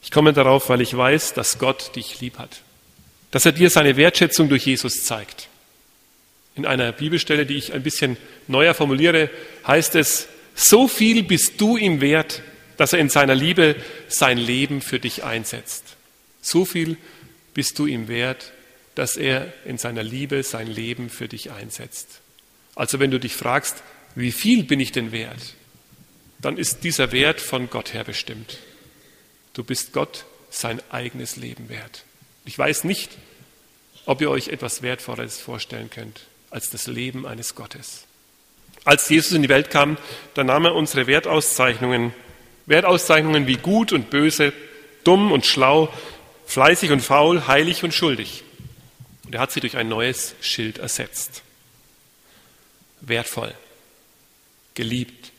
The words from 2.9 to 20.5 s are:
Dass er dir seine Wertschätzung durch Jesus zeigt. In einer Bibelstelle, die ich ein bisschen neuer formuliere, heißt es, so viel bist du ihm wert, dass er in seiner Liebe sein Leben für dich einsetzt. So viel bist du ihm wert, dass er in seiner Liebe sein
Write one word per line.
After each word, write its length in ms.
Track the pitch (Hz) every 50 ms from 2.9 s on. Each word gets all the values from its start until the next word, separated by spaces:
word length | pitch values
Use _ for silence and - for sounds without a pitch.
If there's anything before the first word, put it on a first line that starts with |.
| _ _ - _ _ _ _ _
Dass 140 | - 139 -
er 80 | 170 143
dir 160 | 156 175 180
seine 280 | - 170 151 143 135 131
Wertschätzung 520 | 147 175 175 - 180 160 - - 165 143
durch 160 | 139 127 -
Jesus 380 | 139 131 120 - 127 - - -
zeigt. 460 | - 120 110 104 - - - - - _ _ _ _ _ _ _ _ _ _ _ _ _ _ _ _ _ _ _ _ _ -
In 60 | 143
einer 260 | 170 135 127 127 117
Bibelstelle, 540 | 113 - 143 156 165 170 - - 156 147 147
die 100 | 135 143
ich 160 | 143 - -
ein 120 | - 139 131
bisschen 340 | 151 147 - - 135 123 - - - - - - -
neuer 260 | 131 135 151 170 165
formuliere, 560 | - 160 143 135 135 151 175 170 160 156 147 - - - - - - -
heißt 300 | - 135 160 160 - -
es, 320 | 170 151 - - - - - - - - - _
so 340 | - - - - 220 262 262
viel 340 | - - 220 220 226 233 202
bist 380 | 165 185 156 - - - -
du 160 | 208 214 240 233
ihm 240 | 214 196 170 143
wert, 400 | 139 139 147 160 156 - - - - - - - - - -
dass 160 | - 156 135
er 80 | - 175
in 80 | 156 139
seiner 260 | - 147 143 135 131
Liebe 440 | 131 135 165 180 170 170 156 147 143 - - - - - -
sein 280 | - - - 131 123 120
Leben 440 | 117 117 120 127 139 139 143 139
für 180 | 127 - - 127
dich 240 | 123 123 - - -
einsetzt. 720 | 127 113 117 110 - - 117 - - - - - - - _ _ _ _ _ _ _ _ _
So 240 | - - - 165 190
viel 320 | 180 - 175 165 160 165 160 - - - - - - _ _ _ _ _
bist 260 | - 135 - - -
du 60 | 147
ihm 240 | 147 139 117 113 107
wert, 420 | 120 117 120 127 131 - - - - - - _ _ _ _ _ _
dass 220 | - 143 127 -
er 380 | - 151 135 131 131 139 180 - - -
in 140 | - 135 120
seiner 260 | - 120 117 117 110
Liebe 400 | 110 117 131 139 139 143 139 131
sein 240 | -